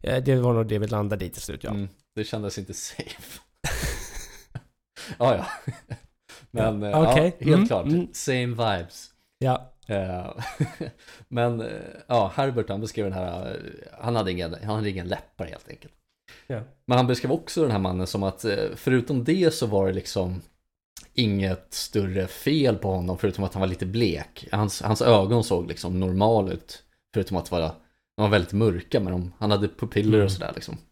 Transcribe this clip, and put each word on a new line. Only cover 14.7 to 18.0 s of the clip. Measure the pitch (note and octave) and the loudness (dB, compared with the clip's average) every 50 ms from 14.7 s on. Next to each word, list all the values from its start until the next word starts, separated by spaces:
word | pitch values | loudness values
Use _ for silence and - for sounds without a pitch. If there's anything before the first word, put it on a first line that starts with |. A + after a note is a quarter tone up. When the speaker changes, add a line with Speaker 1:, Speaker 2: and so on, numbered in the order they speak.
| G#2+ | -2
Speaker 2:
hade | A2 G#2+ G#2 | -2 -2 -2
ingen | F#2+ F#2+ F2 | -2 -4 -4
läppar | F2+ - - - _ _ - - | -4 -6 -6 -6 _ _ -12 -10
helt | D#2 - - - - | -10 -10 -16 -16 -18
enkelt. | - - - D3 _ _ _ _ _ _ _ - - - _ | -20 -20 -20 -20 _ _ _ _ _ _ _ -20 -20 -20 _
Speaker 1:
Ja. | _ - A2 A#2 - - _ _ | _ -8 -8 -8 -12 -18 _ _
Speaker 2:
Men | - B2+ | 2 4
han | B2 B2+ | 4 6
beskrev | B2 B2+ A#2+ - B2 | 4 2 0 2 0
också | C#3 E3 - - - F3 | -2 -2 -2 -4 0 2
den | D#3+ C3+ | 2 4
här | A2 G2+ | 4 2
mannen | F#2+ F#2 F2+ F2+ | 2 0 0 -2